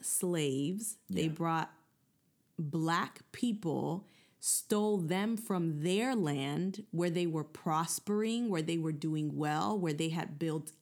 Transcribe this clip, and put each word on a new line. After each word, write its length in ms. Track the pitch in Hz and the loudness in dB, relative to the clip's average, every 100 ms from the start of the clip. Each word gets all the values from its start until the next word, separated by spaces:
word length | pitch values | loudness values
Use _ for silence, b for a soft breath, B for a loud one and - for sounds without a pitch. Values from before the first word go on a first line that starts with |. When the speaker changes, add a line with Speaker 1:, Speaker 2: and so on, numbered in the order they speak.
Speaker 1:
slaves. 920 | - - 185 170 147 135 143 190 226 - - | -4 -2 0 2 2 2 0 -2 -6 -10 -4
They 160 | 185 | -2
Speaker 2:
Yeah. 40 | 160 | 0
Speaker 1:
brought 420 | 156 165 165 - - _ _ _ _ _ _ _ - | 0 0 0 -2 -8 _ _ _ _ _ _ _ -8
black 640 | 151 160 160 170 - - - | -4 0 2 2 0 -8 -14
people, 720 | - 247 214 170 139 143 175 B B B B | -4 -2 0 0 0 0 -4 B B B B
stole 580 | - - - 208 214 208 | -2 -2 2 2 4 2
them 380 | 160 185 220 220 | 2 0 0 -2
from 460 | - 190 165 147 | -2 0 0 0
their 320 | 160 190 247 247 | 2 2 2 2
land 680 | 151 143 139 151 185 190 - | 2 2 0 0 -2 -4 -6
where 200 | 165 175 | 0 2
they 160 | 170 175 | 2 0
were 180 | 160 | 0
prospering, 1040 | 151 - - 156 165 - - 208 220 233 240 | -4 -6 0 2 2 -2 0 0 2 0 0
where 140 | 175 | 0
they 140 | 160 170 | 2 0
were 140 | 160 | 0
doing 440 | 147 160 156 151 143 | -2 0 0 0 0
well, 420 | 151 151 202 214 | 0 2 2 2
where 140 | 170 | 0
they 160 | 151 165 | 0 0
had 300 | 165 - 147 | -2 -4 -2
built 340 | 165 156 - - | -2 -2 -4 -14